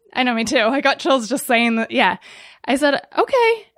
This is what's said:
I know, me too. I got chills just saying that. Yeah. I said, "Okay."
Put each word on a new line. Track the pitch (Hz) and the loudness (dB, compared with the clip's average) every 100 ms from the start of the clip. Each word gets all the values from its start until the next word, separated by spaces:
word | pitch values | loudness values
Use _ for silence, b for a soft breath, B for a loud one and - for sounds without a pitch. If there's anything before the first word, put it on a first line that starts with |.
| _ | _
I | - | -4
know, | 254 | -2
me | 233 | -2
too. | 226 285 | -2 0
I | 220 269 | 0 0
got | 277 277 | 0 0
chills | - 269 214 | 0 0 0
just | 269 - | -6 0
saying | 233 233 226 | 0 2 0
that. | 226 | -2
Yeah. | 226 196 185 B B B B - | 0 0 0 B B B B -4
I | 262 | 0
said, | 294 269 - - | 0 0 -2 -4
"Okay." | 440 523 453 453 - | 0 2 2 0 -6